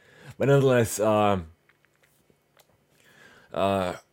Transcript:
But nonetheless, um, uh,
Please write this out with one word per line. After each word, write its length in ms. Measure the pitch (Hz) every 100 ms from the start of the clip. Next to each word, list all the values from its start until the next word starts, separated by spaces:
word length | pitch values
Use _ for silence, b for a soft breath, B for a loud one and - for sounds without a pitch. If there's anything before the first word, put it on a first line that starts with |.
| B B B -
But 120 | 123
nonetheless, 520 | 139 135 123 113 -
um, 460 | 107 107 104 98 80 _ _ _ _ _ _ _ _ _ _ _ _ _ _ b b b b b b
uh, 420 | - 98 98 90 - _